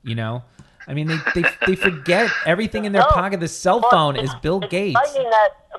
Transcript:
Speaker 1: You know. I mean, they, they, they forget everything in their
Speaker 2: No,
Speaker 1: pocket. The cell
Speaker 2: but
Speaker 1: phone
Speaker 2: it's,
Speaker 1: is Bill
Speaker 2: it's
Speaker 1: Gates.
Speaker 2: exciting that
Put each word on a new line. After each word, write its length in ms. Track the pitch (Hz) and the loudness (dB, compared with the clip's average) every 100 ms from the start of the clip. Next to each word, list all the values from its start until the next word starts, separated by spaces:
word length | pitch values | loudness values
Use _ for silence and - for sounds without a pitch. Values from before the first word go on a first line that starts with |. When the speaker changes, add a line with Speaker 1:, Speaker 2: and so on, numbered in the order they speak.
Speaker 1:
You 120 | 127 113 | -6 -6
know. 280 | 113 120 - - - _ - | -6 -8 -12 -20 -20 _ -8
I 60 | |
mean, 140 | 139 156 | -6 -4
they, 100 | 160 - 180 | -2 -2 0
they, 20 | 170 - - | -2 0 0
they 80 | 190 | 2
forget 540 | 196 160 139 180 226 - 156 | 0 -2 0 2 2 0 0
everything 400 | 180 220 214 208 | 0 -2 -4 -2
in 60 | |
their 100 | 202 | 4
Speaker 2:
No, 80 | 277 | 4
Speaker 1:
pocket. 280 | 302 190 196 | 4 2 -4
The 80 | 170 | -6
cell 320 | - 185 220 | -2 0 2
Speaker 2:
but 80 | 226 | 4
Speaker 1:
phone 240 | 190 151 139 | 4 4 0
Speaker 2:
it's, 180 | 135 | -6
Speaker 1:
is 20 | - | -4
Bill 200 | 151 190 | -2 -2
Speaker 2:
it's 100 | 196 | -2
Speaker 1:
Gates. 280 | 175 202 190 | -4 -2 -2
Speaker 2:
exciting 300 | 294 277 240 | -2 -2 2
that 200 | 220 202 - _ | 4 2 0 _